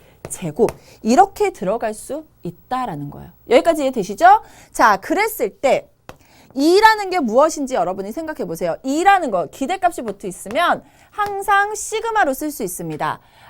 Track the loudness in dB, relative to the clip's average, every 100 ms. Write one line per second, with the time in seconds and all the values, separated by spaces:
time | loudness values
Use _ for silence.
0 | _ _ -14 -10 -6 0 0 -2 -16 -6
1 | 2 4 4 2 -2 -2 -4 -4 -4 -8
2 | -10 -10 -12 _ -14 -12 -8 -6 -6 -8
3 | -10 -14 -18 -12 2 4 4 0 0 -2
4 | -6 4 6 6 2 -20 -10 2 4 4
5 | 0 -2 -2 -2 -6 -2 0 0 -2 _
6 | -20 -20 _ _ _ 0 4 6 6 4
7 | 0 -2 2 4 2 0 -4 -2 -2 -4
8 | -8 -8 -8 -8 -8 -4 -4 -4 -4 2
9 | 4 4 2 -2 -4 -6 -4 -2 -2 -2
10 | -10 -8 -10 -12 -8 -2 0 -2 -6 _
11 | _ -6 -6 -4 0 2 0 -4 -6 -6
12 | -2 0 0 -2 -6 -6 -8 -8 -8 -4
13 | -4 -6 _ _ -20